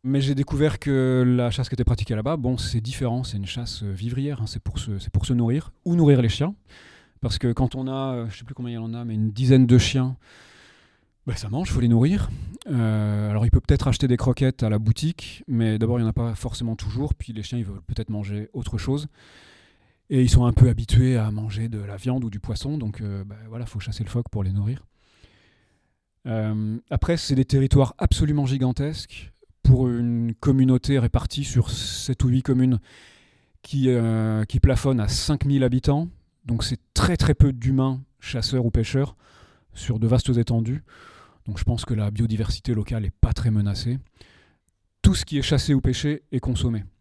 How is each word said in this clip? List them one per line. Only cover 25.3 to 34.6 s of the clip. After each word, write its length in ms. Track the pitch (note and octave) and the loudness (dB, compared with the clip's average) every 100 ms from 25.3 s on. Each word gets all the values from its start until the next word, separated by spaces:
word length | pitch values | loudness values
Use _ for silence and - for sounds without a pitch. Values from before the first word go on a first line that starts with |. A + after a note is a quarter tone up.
| _ _ _ _ _ _ _ _ _ - | _ _ _ _ _ _ _ _ _ -6
Euh, 500 | A2 G#2+ G#2+ G#2+ A2 _ | -4 -2 -2 -4 -6 _
après, 260 | C3+ - E3+ | -4 0 -2
c'est 160 | - | 0
des 120 | C3+ C3 | 0 2
territoires 500 | C3+ C3+ C#3 C3 - | 2 4 4 4 0
absolument 480 | F#3+ - D3 D3 C3+ | -2 0 2 0 0
gigantesques 840 | C3+ B2+ B2 C#3+ D#3 - - - _ _ _ | 0 0 0 -4 -6 -12 -18 -20 _ _ _
pour 260 | - B2+ B2+ | 6 6 4
une 460 | A#2+ A#2+ A#2 A#2 A2 | 0 -2 -2 -2 -2
communauté 640 | C#3+ C3+ C3 B2+ - C#3 | 2 4 4 4 2 0
répartie 440 | A#2+ A#2+ - - | 2 0 -4 -6
sur 260 | C#3 B2 - | -2 0 0
sept 520 | - - - - B2 | -4 -8 -8 -8 -2
ou 40 | B2+ | 0
huit 160 | B2+ | 0
communes 360 | B2+ B2+ B2+ A#2 - - - _ _ _ _ _ | 2 2 2 0 -4 -20 -20 _ _ _ _ _
qui, 280 | - C#3 B2+ | -8 0 2
euh, 540 | B2 A2+ A2+ A2 A2 | 2 0 0 0 -2
qui 160 | G#2+ | -2
plafonne 400 | - | 2